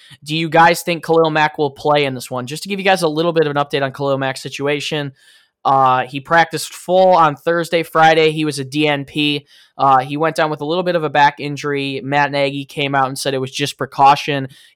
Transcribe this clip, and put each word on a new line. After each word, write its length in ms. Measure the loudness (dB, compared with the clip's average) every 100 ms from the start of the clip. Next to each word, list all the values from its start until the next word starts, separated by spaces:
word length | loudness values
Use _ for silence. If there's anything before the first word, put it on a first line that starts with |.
| -20 -18
"Do 140 | -6 -4
you 120 | 0
guys 340 | 4 4 4
think 220 | -2 -4
Khalil 260 | 0 2 2
Mack 280 | 2 0 0
will 140 | -4
play 320 | -2 0 2
in 100 | 0
this 160 | -4 -8
one?" 160 | -8 -8
Just 160 | -10
to 60 | -8
give 100 | -4
you 60 |
guys 180 | 0 0
a 60 | 0
little 240 | 0 0
bit 140 | 0 0
of 100 | 0
an 60 |
update 200 | -2 -2
on 100 | -2
Khalil 260 | -4 -2 -2
Mack's 240 | -2 -6
situation, 680 | -10 -6 -4 -4 -4 -6 -6 -12 _ _ _ _
uh, 420 | 0 4 4 2 -2
he 140 | -8
practiced 520 | 0 2 2 -2 -10
full 360 | -12 0 4 4 6
on 180 | 4
Thursday, 480 | 0 -2 -2 0 -2
Friday. 480 | -2 4 4 6 2
He 140 | 2
was 160 | -4 -4
a 40 |
D 220 | -6 -2 0
N 180 | 0
P. 420 | -4 -4 -2 -4 -10 _ _ -2
Uh, 200 | 2 4
he 180 | 2 -2
went 200 | -2 0
down 120 | -2
with 140 | -2
a 20 |
little 200 | -4 -2
bit 120 | 0 -2
of 80 |
a 60 | 0
back 280 | 2 2 2
injury. 640 | -8 -8 -4 -4 -4 -6
Matt 280 | -2 0 0
Nagy 340 | 0 -2 -4
came 300 | -10 -6 -2
out 140 | 0 -2
and 100 | -2
said 160 | -4
it 40 | -4
was 120 | -4
just 260 | -6 -6 -6
precaution. 720 | -6 2 4 4 0 -4 -6 -14 _